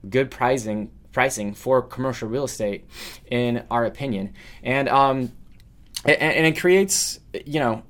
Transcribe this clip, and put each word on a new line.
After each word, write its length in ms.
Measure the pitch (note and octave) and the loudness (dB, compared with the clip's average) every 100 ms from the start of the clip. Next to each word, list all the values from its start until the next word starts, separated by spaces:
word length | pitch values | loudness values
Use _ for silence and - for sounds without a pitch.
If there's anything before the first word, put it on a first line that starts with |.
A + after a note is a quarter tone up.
| G2+ | 0
good 200 | A#2+ C3+ | 0 0
pricing, 640 | - B2+ C3+ A2 G#2+ G#2 - - | 0 0 0 0 -6 -6 -14 -8
pricing 400 | - C3 B2 G2+ | 0 0 0 -6
for 280 | G#2 - C3 | -6 2 2
commercial 460 | B2+ - C3 A#2+ A2 | 2 -6 -6 -4 -6
real 160 | B2 | -4
estate, 420 | C3+ - G#2+ G2 - - - - - | -4 -4 -4 -6 -12 -18 -16 -18 -4
in 320 | A#2+ A#2+ A#2+ - | -2 0 -2 -2
our 140 | A#2 A#2 | -2 -2
opinion. 480 | - C#3 G2+ G2 - - - | -4 -6 -4 -6 -12 -20 -10
And, 280 | - C3 C#3 | -2 0 2
um, 420 | C3+ C#3 C3+ B2 - - - - - - - | 4 4 2 -4 -8 -20 -20 -20 -20 -16 -4
a-, 80 | - | 2
a-, 100 | D3+ | 2
and 240 | D3+ C#3+ D#3+ | 2 4 2
it 140 | D#3 | 4
creates, 640 | F3+ F#3 F#3+ - - - - - D3 | 4 4 4 0 -2 -8 -12 -12 -4
you 160 | D3+ | -2
know 200 | B2 A2 - | 0 -2 -8